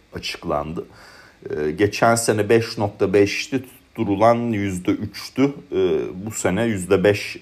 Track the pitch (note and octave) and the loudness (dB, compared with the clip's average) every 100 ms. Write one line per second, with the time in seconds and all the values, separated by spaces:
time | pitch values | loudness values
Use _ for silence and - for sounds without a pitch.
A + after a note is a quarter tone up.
0 | _ - - - E2+ D2 D2+ E2 - - | _ -12 -10 -8 -4 -4 -4 -8 -12 -16
1 | - - - _ - D2+ D2+ E2+ G2+ - | -20 -20 -20 _ -10 -4 -2 0 0 2
2 | A#2 A#2 - G#2+ G2+ A2+ A2 - G2+ - | 2 2 2 0 4 2 2 -4 -4 0
3 | G2 G2+ G2+ - - C3+ - - _ - | 2 4 4 0 -6 -6 -8 -20 _ -6
4 | A2 G2 A2+ A#2+ A#2+ G#2+ G2+ F2+ F#2 F#2 | -2 2 4 4 0 -2 -2 -4 -2 -2
5 | A2 - - - C#3 C#3 - F#2 F#2 D#2 | -4 -10 -8 0 0 0 -6 0 2 0
6 | G#1+ F2+ G#2+ - G2 F#2+ A#2 G2+ F2 F#2+ | -4 -8 -10 -4 -2 0 0 -2 0 4
7 | G2 G2+ - - | 4 2 -2 -10